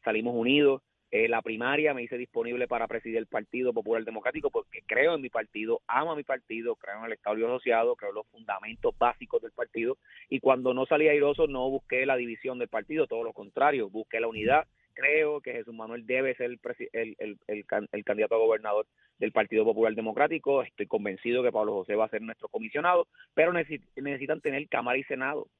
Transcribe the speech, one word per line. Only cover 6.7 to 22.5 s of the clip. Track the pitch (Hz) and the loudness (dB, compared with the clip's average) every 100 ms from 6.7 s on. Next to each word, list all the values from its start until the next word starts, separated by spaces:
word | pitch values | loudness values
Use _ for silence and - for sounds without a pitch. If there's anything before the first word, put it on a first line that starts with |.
creo | 113 98 104 | -6 -8 -10
en | |
el | 113 | -8
Estado | 113 104 107 | -6 -2 0
Libre | 113 | 0
Asociado, | 123 127 113 117 | 0 2 2 2
creo | 120 104 | 0 -6
en | 101 | -8
los | - | -12
fundamentos | 113 113 98 104 113 120 - | _ -8 -8 -8 -4 -4 2
básicos | 120 - 120 117 | 2 2 -4 -4
del | 113 | -4
partido | - 120 117 117 135 _ - - | -8 -6 -2 -2 -4 _ -20 -6
y | 135 | 0
cuando | 131 131 127 | 2 4 2
no | 127 131 | 0 2
salí | 151 156 | 4 6
airoso | 147 143 147 156 | 6 4 4 0
no | 131 131 | 2 -2
busqué | 135 _ 127 | -4 _ -2
la | 131 131 | 2 0
división | 120 113 131 123 | -2 -6 -6 -6
del | 117 | -4
partido, | 110 101 156 139 | -6 -4 -2 0
todo | 113 | -2
lo | 117 | -6
contrario, | 110 101 - 143 139 101 | -8 -10 2 2 4 -2
busqué | 104 110 113 | -6 -6 -2
la | 117 | -2
unidad. | 113 107 147 160 _ _ | -2 4 4 2 _ _
Creo | - 135 151 151 151 | -2 2 4 2 -2
que | 127 | -6
Jesús | 120 110 | -10 -10
Manuel | 113 110 120 | -12 -12 -12
debe | 113 127 135 | -2 0 0
ser | 123 123 | -2 -6
el | 123 | -6
presi-, | 120 123 113 | -10 -10 -8
el, | 113 113 - | -6 -6 -6
el, | 107 101 - | -10 -10 -8
el | 104 | -8
can-, | - 104 104 | -4 -4 -4
el | 101 | -8
candidato | 104 104 110 | -4 0 2
a | 113 | 4
gobernador | 113 110 110 104 - _ _ _ | 4 2 2 -2 -2 _ _ _
del | 110 | 0
Partido | 113 104 110 | 0 2 4
Popular | 110 107 113 | 4 4 2
Democrático. | 110 110 104 151 160 139 139 | 2 -4 2 2 2 2 0
Estoy | 120 - 104 | 0 -8 -4
convencido | 110 104 92 117 120 | -2 -2 -4 -2 2
que | 123 | 2
Pablo | 110 107 | 2 0
José | 101 92 | -2 -2
va | 104 110 | 0 0
a | |
ser | 107 | -2
nuestro | 113 113 | -8 -12
comisionado, | 110 | -8